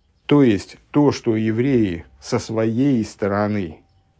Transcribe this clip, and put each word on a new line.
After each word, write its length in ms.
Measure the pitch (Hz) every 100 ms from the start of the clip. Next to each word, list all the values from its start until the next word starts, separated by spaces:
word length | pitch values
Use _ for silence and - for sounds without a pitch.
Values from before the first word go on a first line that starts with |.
| _ _ -
То 160 | 147
есть 340 | 131 98 - - _
то, 220 | 147 143
что 240 | - - 110
евреи 680 | 110 110 135 127 104 85 - _
со 180 | - 117
своей 640 | - 110 113 113 139 127
стороны 800 | 104 - 98 101 104 107 87 - _ _ _ _